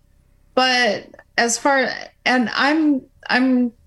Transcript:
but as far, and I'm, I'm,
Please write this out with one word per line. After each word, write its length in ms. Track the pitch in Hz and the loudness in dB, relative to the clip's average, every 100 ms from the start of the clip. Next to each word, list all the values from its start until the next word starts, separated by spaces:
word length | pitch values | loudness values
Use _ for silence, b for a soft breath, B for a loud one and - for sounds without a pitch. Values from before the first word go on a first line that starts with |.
| _ _ _ _ _ | _ _ _ _ _
but 500 | - 254 247 240 196 - - - - | -2 0 2 0 -2 -10 -20 -10 -4
as 220 | 233 233 | -2 0
far, 320 | 294 269 247 50 - _ | 0 0 0 -6 -14 _
and 240 | - 254 233 | -2 0 0
I'm, 480 | - 262 311 302 269 - _ - | -2 0 2 2 0 -4 _ -4
I'm, 440 | 247 262 254 240 - | 0 2 2 0 -6